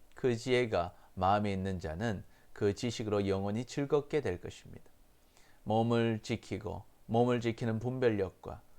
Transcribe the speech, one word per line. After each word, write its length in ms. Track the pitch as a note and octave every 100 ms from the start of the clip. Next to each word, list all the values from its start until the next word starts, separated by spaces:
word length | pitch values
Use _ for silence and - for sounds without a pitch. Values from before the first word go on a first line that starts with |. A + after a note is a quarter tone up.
| -
그 220 | - C3 A2+
지혜가 580 | C3 B2 B2 G2+ F2 - -
마음에 380 | - F#2 G#2 G#2
있는 260 | F#2+ F#2+ F#2
자는 440 | E2 E2 A#2 G2 - - -
그 220 | - G#2
지식으로 540 | G2+ B2 A2+ G#2+ G#2 G2
영원히 360 | G2 G2+ G#2+
즐겁게 560 | B2 - C#3+ D3 C#3 D#3
될 200 | A#2 F2+
것입니다. 440 | - - - - - - - _ _ - - -
몸을 560 | - A2 A#2 A#2 A#2 A2
지키고 600 | - A#2 - F#2+ F#2 F2+ - - -
몸을 340 | A2+ B2 B2
지키는 380 | A#2 A2 A#2+ A2
분별력과 840 | B2 C3 B2 G#2 F#2 - - D2+ -